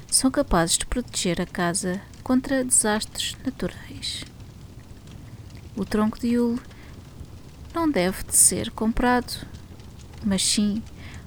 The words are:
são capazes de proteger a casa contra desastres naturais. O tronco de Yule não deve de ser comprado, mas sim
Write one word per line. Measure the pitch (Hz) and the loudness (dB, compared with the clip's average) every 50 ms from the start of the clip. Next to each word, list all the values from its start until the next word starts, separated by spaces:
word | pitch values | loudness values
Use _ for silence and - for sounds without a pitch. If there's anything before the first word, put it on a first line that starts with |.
| - - | -4 0
são | - - - 262 | 2 4 4 4
capazes | - 285 277 - 208 170 165 165 - | 4 4 4 6 6 6 6 4 2
de | - - | 0 0
proteger | - - 247 240 - - - - 180 170 - | 0 -2 -2 -2 -2 -2 0 0 2 2 0
a | 180 | -2
casa | - - - 175 170 170 - - 185 180 202 - - - - | -2 -2 0 0 0 0 0 -2 -2 -2 -4 -6 -10 -14 -6
contra | - - 254 254 254 269 277 262 254 | 0 2 2 2 4 2 0 0 2
desastres | 254 - - - 214 208 214 - - - - - - - - - | 4 4 4 4 4 2 2 0 -4 -6 -4 -4 -4 -6 -6 -6
naturais. | 262 - - 196 175 - - - - 277 - - - - - - - - - - - - - - - - - - - - - - - - - - - - - - - - - - - - | -6 -4 -4 -4 -4 -4 -8 -12 -12 -12 -8 -8 -8 -8 -8 -10 -12 -14 -16 -16 -16 -16 -18 -18 -18 -18 -18 -18 -16 -18 -16 -16 -16 -16 -16 -16 -16 -16 -16 -16 -16 -16 -16 -16 -8 -6
O | - 190 | -6 -2
tronco | - - 214 214 220 - - | 0 2 2 2 2 0 0
de | - 233 240 | 0 2 4
Yule | 240 240 233 233 254 - - - - - - - - - - - - - - - - - - - - - - - | 4 4 2 0 -2 -6 -10 -16 -18 -18 -16 -16 -16 -18 -16 -16 -16 -16 -14 -16 -16 -16 -18 -18 -16 -12 -6 -2
não | 330 330 311 | 0 2 4
deve | 277 190 175 190 190 - - | 4 4 4 2 2 -2 -2
de | - - | 2 6
ser | - - - 185 - - 233 | 8 8 8 6 2 0 -2
comprado, | - - 226 226 233 - 247 247 247 247 247 - - - - - - - - - - - - - - - - - - - | -2 0 0 2 4 4 6 6 6 4 2 0 -6 -10 -10 -10 -12 -14 -14 -16 -16 -16 -16 -16 -16 -16 -16 -16 -8 -4
mas | - 208 196 185 - | 0 2 2 2 2
sim | - - - 208 208 202 226 - - - - - - - - - | 2 4 4 4 2 2 0 -4 -8 -12 -14 -12 -12 -12 -14 -14